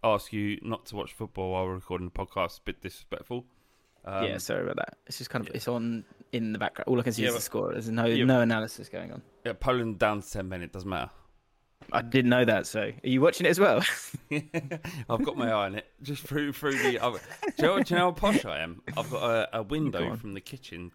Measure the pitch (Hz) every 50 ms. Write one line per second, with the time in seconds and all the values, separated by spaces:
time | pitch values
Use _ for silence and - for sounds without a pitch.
0 | - 117 107 101 - - - 107 104 101 107 - - - 113 - _ - - 104
1 | 78 - - - 113 104 _ - 92 92 92 92 92 92 92 92 90 - 90 90
2 | 90 90 - - 98 - - 98 92 85 - - _ - 92 _ _ 92 - -
3 | - _ - - - _ 123 123 120 _ _ _ _ _ _ _ _ _ _ _
4 | _ - 98 95 95 87 60 - - - - 90 87 90 - - 50 - - _
5 | _ - 135 - 131 - - 127 110 - - 123 - - 123 120 113 117 117 113
6 | 104 _ - _ - _ - 123 113 110 107 107 107 - - - - - 127 123
7 | 120 127 113 107 110 123 117 117 113 - - - 98 90 - - 113 113 113 113
8 | 117 117 113 117 123 127 131 127 120 113 113 110 110 110 - - 101 - - 87
9 | 87 85 - - - _ _ _ _ 120 110 - - 131 127 123 120 113 110 87
10 | 110 107 107 104 95 - - 107 95 92 95 90 90 - - 98 90 98 95 80
11 | 60 - - - - _ _ _ _ _ _ _ _ _ _ _ - - - 117
12 | 113 117 117 131 127 120 123 123 127 117 110 98 82 - - 110 104 104 110 -
13 | - 131 127 131 135 175 - - 175 165 170 165 202 190 120 120 180 - - -
14 | - - - 139 - _ 147 151 151 - - 165 160 135 170 156 - 170 175 151
15 | 110 - 123 113 135 147 - 143 123 113 110 107 101 98 98 107 - _ _ _
16 | 131 131 147 135 - - 135 147 147 143 135 - 147 147 139 131 - - - -
17 | - 123 117 90 - - - - - 403 - - - 160 190 196 240 - 175 175
18 | 180 180 175 - - 202 214 - - 107 80 71 80 82 85 - - - - -
19 | 117 - - - 90 117 117 113 104 - - 113 110 98 139 156 156 139 104 90
20 | 85 - - 113 117 107 98 98 - - - 127 - - - 85 87 87 _